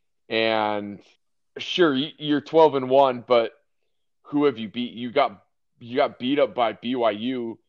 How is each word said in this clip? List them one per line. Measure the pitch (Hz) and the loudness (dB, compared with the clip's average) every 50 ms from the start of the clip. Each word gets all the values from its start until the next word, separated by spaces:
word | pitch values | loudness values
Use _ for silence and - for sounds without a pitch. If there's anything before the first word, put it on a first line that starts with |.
| _ _ _ _ _ - | _ _ _ _ _ -4
And | 117 110 113 113 110 107 107 107 104 104 101 101 101 - - _ _ _ _ _ _ _ _ _ - - | -2 0 0 2 2 0 0 0 -2 -4 -6 -8 -12 -16 -20 _ _ _ _ _ _ _ _ _ -14 -12
sure, | - - - 151 170 151 | -10 -4 0 2 2 4
y-, | 135 127 151 156 - - | 2 0 -2 -4 -8 -8
you're | 151 147 147 139 | -4 -2 -2 -2
twelve | - - 156 160 160 151 139 | -2 2 4 6 6 6 4
and | 135 127 127 | 2 -2 2
one, | 131 139 139 131 123 120 113 | 4 4 4 4 2 -2 0
but | - 123 117 113 104 - _ _ _ _ _ _ _ _ _ _ _ _ _ | 2 2 2 2 0 -4 _ _ _ _ _ _ _ _ _ _ _ _ _
who | _ - 147 143 147 | _ -4 0 2 2
have | 143 120 | 2 0
you | 113 110 95 | -2 -8 -8
beat? | - 120 120 110 85 | -8 -8 -8 -8 -8
You | 117 123 120 | -10 -10 -4
got, | 107 143 131 110 98 92 _ _ _ _ _ _ _ _ | 0 0 0 0 -2 -10 _ _ _ _ _ _ _ _
you | 123 117 123 | -14 -6 -2
got | 139 139 120 - - | -2 -2 -2 -2 -4
beat | 120 127 143 143 | -4 -2 0 0
up | 135 110 92 | 0 0 0
by | 120 117 110 | -2 -2 -2
B | 104 - - 120 131 | -2 -6 -6 -6 -2
Y | 123 117 110 | 0 0 0
U, | 104 104 113 127 131 123 117 113 107 _ _ | -2 -2 -6 -6 -6 -6 -6 -8 -10 _ _